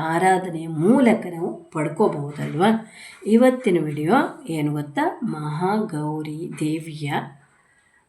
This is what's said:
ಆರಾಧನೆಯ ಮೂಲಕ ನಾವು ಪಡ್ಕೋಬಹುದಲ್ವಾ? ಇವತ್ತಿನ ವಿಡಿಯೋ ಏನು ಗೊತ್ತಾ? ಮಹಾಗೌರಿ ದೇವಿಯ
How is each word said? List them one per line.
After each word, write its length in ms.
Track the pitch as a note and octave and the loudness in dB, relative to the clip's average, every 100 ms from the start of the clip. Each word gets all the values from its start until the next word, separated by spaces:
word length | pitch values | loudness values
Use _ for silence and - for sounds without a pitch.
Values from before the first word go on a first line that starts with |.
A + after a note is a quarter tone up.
ಆರಾಧನೆಯ 680 | D#3+ E3 F#3 F#3 - D#3+ E3 | 0 2 4 2 0 -6 -6
ಮೂಲಕ 640 | D#3+ F3+ C#4+ A#3 F#3+ F#3 | 0 4 6 6 4 -2
ನಾವು 300 | E3 F3+ - | -6 -6 -8
ಪಡ್ಕೋಬಹುದಲ್ವಾ? 1300 | - D#3+ D3+ - G3 D#3 C#3+ D3 C#3+ D3 G#3 A3 - - - - G3+ | -10 -6 -4 0 0 0 -8 -8 -6 0 2 2 -4 -20 -20 -8 4
ಇವತ್ತಿನ 580 | A3+ B3+ B3+ G#3 E3+ | 6 6 4 2 0
ವಿಡಿಯೋ 300 | D3+ D3 D#3 C4 F4 - - | 0 -2 2 2 2 -4 -6
ಏನು 240 | D#3+ D3 | -2 -2
ಗೊತ್ತಾ? 480 | D3 D3 C#4 D4+ - | -2 -4 -2 -2 -2
ಮಹಾಗೌರಿ 1300 | G#3+ D#3 D3+ D3+ F#3 G#3+ - D3+ D3+ D#3 D#3 D3+ D3+ - | -6 -6 -6 -2 0 0 -2 -4 -4 -6 -8 -8 -10 -4
ದೇವಿಯ 520 | D3+ D#3+ D#3+ D3+ C#3+ F3 - - _ _ _ _ _ _ | -2 -4 -6 -8 -4 -4 -6 -16 _ _ _ _ _ _